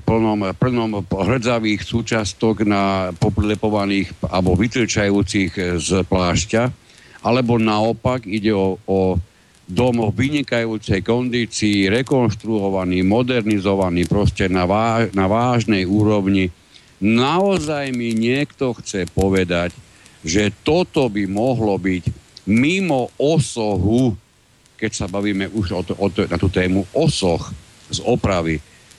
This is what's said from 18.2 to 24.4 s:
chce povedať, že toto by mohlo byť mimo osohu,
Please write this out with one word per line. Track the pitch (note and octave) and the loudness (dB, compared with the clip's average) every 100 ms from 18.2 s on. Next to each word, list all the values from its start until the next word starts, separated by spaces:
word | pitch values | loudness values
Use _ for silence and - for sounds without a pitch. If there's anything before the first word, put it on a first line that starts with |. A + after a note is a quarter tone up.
| A#2 C3+ D3 - C3 A2+ | 0 0 -2 -4 -4 -4
chce | - G2 E2+ | -6 -6 -4
povedať, | - F#2+ F#2+ F2 F2 F2 - - - - - D#2 | 0 2 2 0 -2 -4 -8 -20 -20 -20 -14 -2
že | F#2+ G#2 - - | 0 0 -2 0
toto | E3 F3+ D3+ B2+ | 0 0 0 0
by | G#2 F#2+ | -2 -4
mohlo | G2+ B2+ B2 G#2+ F#2+ | 0 0 0 0 0
byť | F#2 F2+ - - - - - | 0 -2 -4 -8 -12 -8 0
mimo | A2+ C#3+ F#3+ F#3 C3 A#2 - | 2 2 0 0 -2 -2 -2
osohu, | C#3 D#3+ B2 A#2 G#2+ F#2+ F#2+ A#2+ C3 F#2+ _ _ | 2 2 0 -2 -2 0 2 2 2 -2 _ _